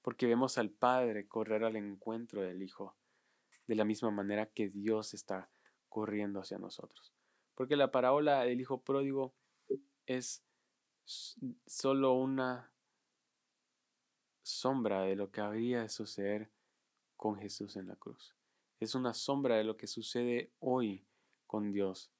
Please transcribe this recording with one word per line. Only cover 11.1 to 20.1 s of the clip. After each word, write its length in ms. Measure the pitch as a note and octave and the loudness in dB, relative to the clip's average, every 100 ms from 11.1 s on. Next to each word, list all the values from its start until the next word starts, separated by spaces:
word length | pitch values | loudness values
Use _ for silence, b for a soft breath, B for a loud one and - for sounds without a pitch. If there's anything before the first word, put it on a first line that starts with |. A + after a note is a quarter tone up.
| - - - C3 A#2+ - | -10 -10 -10 -10 -10 -10
solo 480 | - C3+ C3+ C3+ | -2 2 4 6
una 580 | B2+ C3 C3+ B2+ B2 - _ _ _ _ _ _ _ _ _ _ _ _ _ _ _ _ _ | 6 4 0 0 -2 -10 _ _ _ _ _ _ _ _ _ _ _ _ _ _ _ _ _
sombra 600 | - - B2+ C3+ A2 G2 | -8 -2 0 0 0 0
de 140 | F#2+ G2 | 0 0
lo 140 | G2 | -2
que 120 | - | -4
habría 400 | G#2 A2 A#2 A#2+ | -4 -2 0 -2
de 60 | A2 | -2
suceder 600 | - G#2+ - G2 G#2 G#2+ _ _ _ _ _ _ _ | -8 -8 -4 -2 -2 -4 _ _ _ _ _ _ _
con 200 | G#2+ G2+ | -4 -4
Jesús 400 | G#2+ - G2+ G2+ | -8 -8 -8 -10
en 120 | F#2+ | -12
la 80 | G2 | -12
cruz. 380 | - - - _ _ _ _ _ | -16 -18 -20 _ _ _ _ _
Es 140 | G#2+ | -4
una 180 | B2+ B2+ | -2 -2
sombra 440 | A2 - C#3 C3+ A2+ | -2 -2 0 4 4
de 80 | |
lo 120 | A2 G#2+ | 2 -4
que 120 | G#2+ | -8
sucede 640 | - A2 | -8 -4